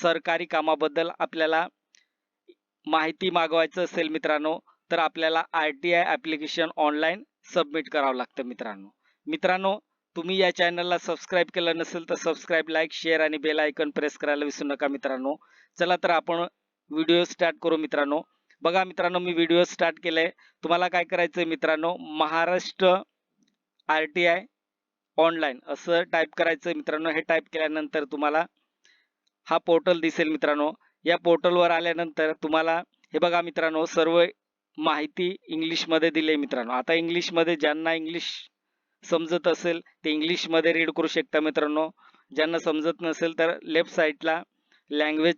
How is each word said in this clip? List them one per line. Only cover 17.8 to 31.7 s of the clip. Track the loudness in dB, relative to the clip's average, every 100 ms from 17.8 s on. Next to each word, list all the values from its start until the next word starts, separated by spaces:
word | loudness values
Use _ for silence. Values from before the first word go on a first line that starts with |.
| 0 0 0 -2 -4 _ _ _
बघा | 0 0
मित्रांनो, | 0 -2 -2 -2
मी | -2
व्हिडिओ | 0 4 4
स्टार्ट | 4 2 -2 0
केलंय. | -2 0 -2 -4 _ _
तुम्हाला | 0 0 2
काय | 0
करायचंय | 0 0 0 -2
मित्रांनो, | -2 -2 0 0 -2 -6
महाराष्ट्र | -6 -2 0 2 0 0 -4 0 2 2 -2 _ _ _ _ _ _ _ -2
आरटीआय | 0 0 2 2 2 -4 _ _ _ _ _ _ 2
ऑनलाइन | 2 2 -2 -4 -8
असं | -8 0 0
टाईप | 2 0 0 0
करायचंय | 0 0 -4
मित्रांनो. | -6 -4 -4 -2
हे | -4
टाईप | 0 -2 -2
केल्यानंतर | -4 -4 -4 -4 -6
तुम्हाला | -6 -2 0 0 -2 _ _ _ _ _ _ _ _ _ -2
हा | -2
पोर्टल | 2 2 2 0
दिसेल | 0 0 -2
मित्रांनो. | 0 0 0 -2 -4 _ _
या | -2 2
पोर्टलवर | 4 4 4 4 4